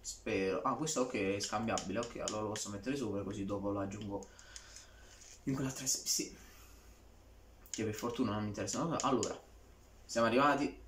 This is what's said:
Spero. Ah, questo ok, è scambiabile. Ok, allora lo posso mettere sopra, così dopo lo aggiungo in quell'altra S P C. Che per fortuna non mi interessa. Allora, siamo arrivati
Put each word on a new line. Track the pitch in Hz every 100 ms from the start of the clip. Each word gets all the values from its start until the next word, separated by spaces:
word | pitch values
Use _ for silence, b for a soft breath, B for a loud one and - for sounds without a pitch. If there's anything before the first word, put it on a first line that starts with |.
Spero. | - - - 107 95 92
Ah, | 131
questo | 127 156 -
ok, | 127
è | 110 98 101
scambiabile. | - 107 113 95 95 110
Ok, | - -
allora | 98 107
lo | 107
posso | 107 -
mettere | 101 107 143
sopra, | 113 98
così | 98 101
dopo | 98 101 98
lo | 101
aggiungo | 98 104 104 98 - B B B B B B B B B B B
in | -
quell'altra | 131 131 -
S | 131 -
P | -
C. | - - - B B B B B B - - - - - - -
Che | -
per | 107
fortuna | 107 - - 120
non | 104
mi | 104
interessa. | 101 135 - 165 147
Allora, | 135 123 - - - - - - - - -
siamo | 117 117
arrivati | 120 143 135 - -